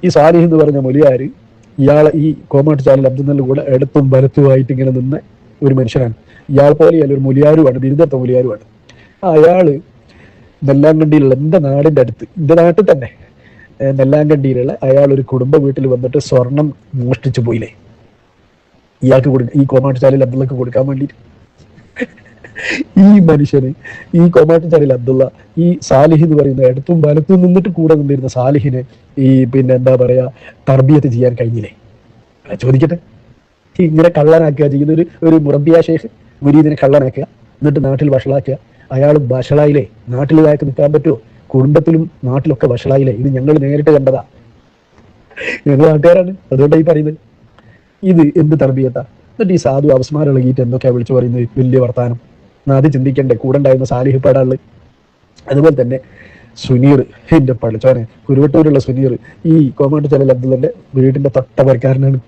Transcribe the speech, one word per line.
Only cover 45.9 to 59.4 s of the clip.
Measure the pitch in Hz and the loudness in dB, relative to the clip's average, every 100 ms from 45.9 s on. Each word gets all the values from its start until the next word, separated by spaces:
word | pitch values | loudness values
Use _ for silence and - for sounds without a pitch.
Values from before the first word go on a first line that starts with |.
നാട്ടുകാരാണ്, | 156 160 180 180 190 _ | 4 4 2 0 -8 _
അതുകൊണ്ടാണ് | 131 147 160 | 0 2 2
ഈ | |
പറയുന്നത്. | 156 160 151 156 _ _ _ _ _ _ _ _ | 2 0 -2 -8 _ _ _ _ _ _ _ _
ഇത് | 190 175 147 170 | 0 2 2 2
എന്ത് | 151 156 | 0 0
തർബിയത്താ? | 135 131 131 123 | 0 -2 -4 -6
എന്നിട്ട് | 127 _ _ - 214 | -12 _ _ -6 -2
ഈ | 175 | 0
സാധു | 151 135 147 | 0 -2 0
അവസ്മാരം | 131 127 151 151 | 0 0 -4 -2
ഇളകിയിട്ട് | 135 127 131 | 0 0 -2
എന്തൊക്കെയാ | 123 127 131 | -2 -2 -2
വിളിച്ചു | 123 117 | -2 -2
പറയുന്നത്, | 131 123 123 117 - | -2 -2 -4 -6 -4
വലിയ | 127 131 | 0 0
വർത്താനം. | 123 123 120 120 _ _ _ _ - | -2 -4 -6 -6 _ _ _ _ -2
എന്നാ | 135 | 0
അത് | 147 | 0
ചിന്തിക്കണ്ടേ, | 135 131 135 135 | -2 -4 -2 -2
കൂടെ | 117 135 135 | -2 -2 -2
ഉണ്ടായിരുന്ന | 135 131 131 | 0 0 -2
സാലിഹ് | 127 131 135 | -4 -2 -2
പാടാള്, | 131 131 127 131 _ _ _ _ _ _ _ _ - | 0 0 0 -4 _ _ _ _ _ _ _ _ -6
അതുപോലെ | 139 156 139 | 2 2 2
തന്നെ | 123 131 - - - - - - | -4 -4 -10 -20 -20 -20 -20 -18
സുനീർ, | - 127 135 143 123 - - 160 | -4 0 2 2 0 -10 0 0
എന്റെ | 131 | 0
പഠിച്ചോനെ, | 120 117 110 131 131 113 _ - | -4 -6 -2 0 0 -4 _ -4
കുരുവട്ടൂരുള്ള | 135 147 147 156 139 | 0 2 2 2 0
സുനീർ | 127 127 135 120 - - | -2 -2 -4 -4 -12 -10